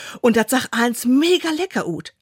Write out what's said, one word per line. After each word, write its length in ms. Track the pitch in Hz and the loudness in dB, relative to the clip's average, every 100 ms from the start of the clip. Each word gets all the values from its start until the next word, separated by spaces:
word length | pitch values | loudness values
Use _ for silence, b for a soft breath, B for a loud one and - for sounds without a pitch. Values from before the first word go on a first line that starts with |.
| B B | B B
Und 160 | 247 226 | 2 2
dat 140 | 220 | 2
sag 160 | 254 - | -2 -2
eins 360 | 226 240 233 240 | -2 -2 -2 2
mega 440 | 262 330 359 330 | 2 4 2 0
lecker 380 | 311 381 - 170 | -2 -4 -4 -4
ut. 260 | 160 - - | -6 -10 -20